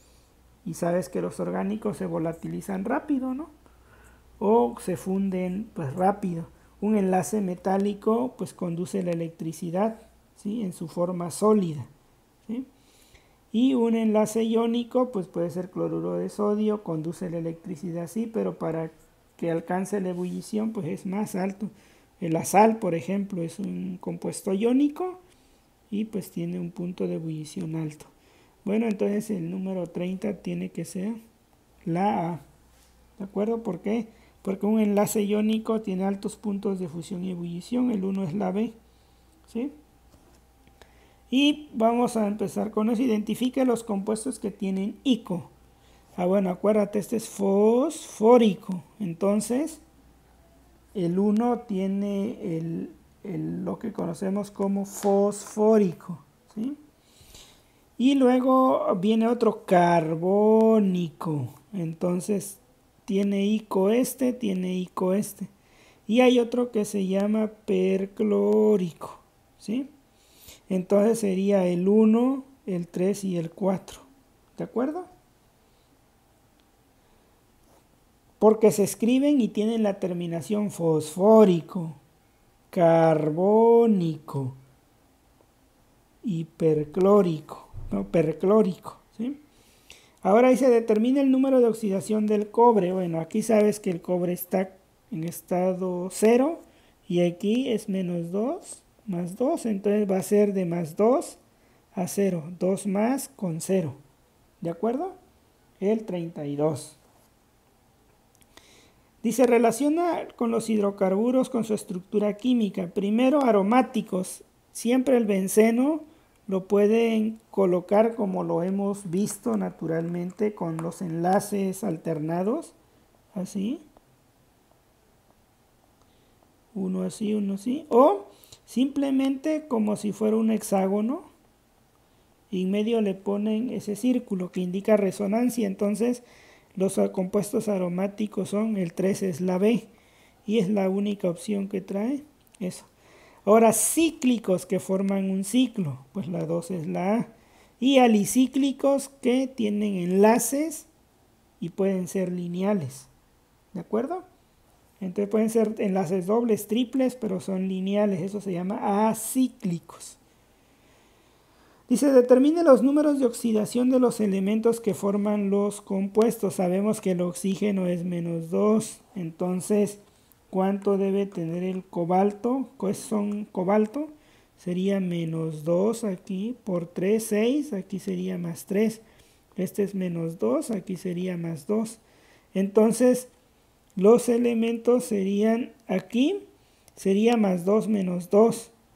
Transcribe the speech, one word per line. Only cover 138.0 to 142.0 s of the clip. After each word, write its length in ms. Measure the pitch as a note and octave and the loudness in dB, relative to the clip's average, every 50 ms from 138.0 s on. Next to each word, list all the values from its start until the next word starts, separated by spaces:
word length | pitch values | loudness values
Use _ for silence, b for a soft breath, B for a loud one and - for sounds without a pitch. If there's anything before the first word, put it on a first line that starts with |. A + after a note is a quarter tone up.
| G3 G3+ G3+ - G#3+ G3+ - G#3 F#3 - | -4 -4 -4 -6 -8 -6 -4 -6 -6 -4
son, 280 | G3 G#3 A3 A3+ G#3+ F#3+ | -2 -2 -2 -2 -2 -2
el 160 | F3+ E3+ - | -4 -4 -2
tres 280 | - F3+ F#3+ G3 - | -2 0 0 0 0
es 200 | G3 F#3+ E3 C#3 | -2 -4 -4 -2
la 160 | F3+ F#3 F3+ F3+ | -2 -2 0 2
B. 300 | G3+ A3 A#3+ - - - b b b b b b b b b b b | 2 2 2 0 -2 -6 b b b b b b b b b b b
Y 140 | - G#3 A#3 | -2 0 0
es 100 | F#3 F#3 | 2 2
la 200 | G#3+ G3+ F#3+ F#3+ | 0 0 0 0
única 400 | F#3+ G3+ G3+ G#3 G3+ G3+ - F3+ | 0 0 -2 -2 -2 -2 -2 -4
opción 380 | E3+ - - - G#3 G3 G3 G3 | -4 -4 -6 -6 -4 -4 -4 -4
que 140 | - F#3 | -6 -8
trae. 420 | F#3 - F#3+ G3 | -6 -6 -6 -4